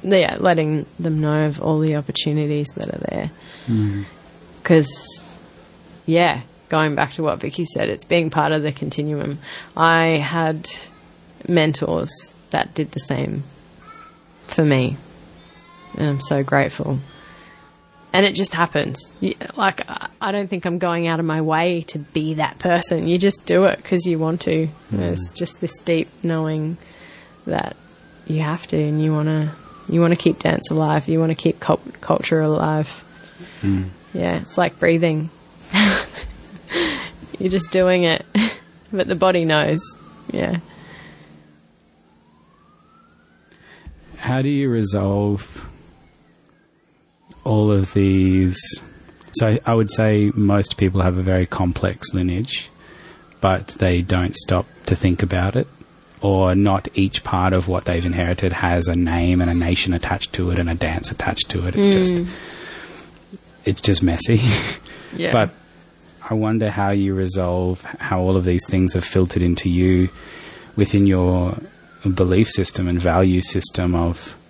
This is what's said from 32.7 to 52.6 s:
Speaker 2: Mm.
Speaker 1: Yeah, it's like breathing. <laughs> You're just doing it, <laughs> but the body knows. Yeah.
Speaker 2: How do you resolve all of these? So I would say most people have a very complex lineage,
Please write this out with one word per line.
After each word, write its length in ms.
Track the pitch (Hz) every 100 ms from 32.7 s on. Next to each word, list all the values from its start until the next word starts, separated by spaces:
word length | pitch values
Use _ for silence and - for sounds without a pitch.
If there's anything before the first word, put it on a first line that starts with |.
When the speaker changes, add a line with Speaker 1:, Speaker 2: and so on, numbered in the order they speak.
| 156 151 - - - - - 175 -
Speaker 2:
Mm. 240 | 98 95 92 - -
Speaker 1:
Yeah, 260 | - 175 170
it's 160 | - -
like 200 | 170 -
breathing. 520 | 170 165 170 156 160 - - - -
<laughs> 1700 | 190 208 185 - - - - - - - 349 330 277 - - - -
You're 100 | 190
just 220 | 190 165
doing 320 | 185 185 185
it, 220 | 170 160 - 208 220 -
<laughs> 320 | - - -
but 160 | 196 180
the 80 | 180
body 300 | 185 180 160
knows. 360 | 151 147 160 - - - - -
Yeah. 260 | - - 170 - - - - - - - - - _ _ _ _ _ _ _ _ 1047 1077 1077 1077 1077 1077 1077 1077 1077 1077 1077 _ - - - - - - -
Speaker 2:
How 240 | 127 127
do 80 | 139
you 200 | 143 135
resolve 960 | 117 101 98 98 101 104 101 - - - - - - _ _ _ _ _ _ _ _ _ _ _ _ _ -
all 280 | - 107 107
of 220 | 101 95
these? 640 | 101 98 95 95 92 92 95 131 - - - - - -
So 240 | - 113 110 -
I 80 |
would 160 | 113 107
say 420 | - 110 104 104 104
most 420 | 101 101 95 -
people 240 | 95 95
have 160 | 92 92
a 60 |
very 220 | 92 92 90
complex 680 | - 90 - 95 - -
lineage, 560 | 95 90 90 120 -